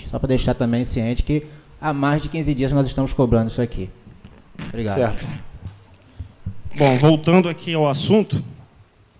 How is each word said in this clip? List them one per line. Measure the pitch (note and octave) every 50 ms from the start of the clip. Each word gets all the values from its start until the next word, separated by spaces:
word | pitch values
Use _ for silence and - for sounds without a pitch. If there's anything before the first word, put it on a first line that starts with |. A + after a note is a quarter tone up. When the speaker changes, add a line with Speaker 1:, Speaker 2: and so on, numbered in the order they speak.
| - -
Speaker 1:
Só | - A#2
pra | -
deixar | C3 C3 B2+ - B2+ B2
também | - B2+ A#2 A#2 A#2+ B2+
ciente | A#2+ - C3 A2 A#2 B2 - -
que | - D3+ D3+ D3+ - - - - - - -
há | D3 D#3
mais | D3 C#3 C#3 C#3+ D3 D3+
de | D3 -
quinze | - D#3+ D3+ D3 C#3+
dias | B2 C3+ C3+
nós | C#3+ C#3+ C#3
estamos | B2 - C#3 C3+ C3
cobrando | - - C3 A#2 A2+ A2+ A2+ A2+
isso | G#2+ -
aqui. | A#2 A#2 - F#2+ F#2 F#2 - - - - - - - - - - - - - - - -
Obrigado. | - A#2 A2+ G#2 G2
Speaker 2:
Certo. | - A#2+ G#2+ - - - - - - - - - - - - - - - - - - - - - - - - - - - - - - - - -
Speaker 3:
Bom, | - D3 C3+ B2+
voltando | B2+ C#3+ D#3 D#3+ D3+ D#3 E3 E3+ F#3 F3+
aqui | F3 E3 - - F3 E3
ao | D#3 D3+
assunto, | C#3+ C#3 - - - G3 A3 G3 - - - - - - - - - _ - - _ _ _ _ _ _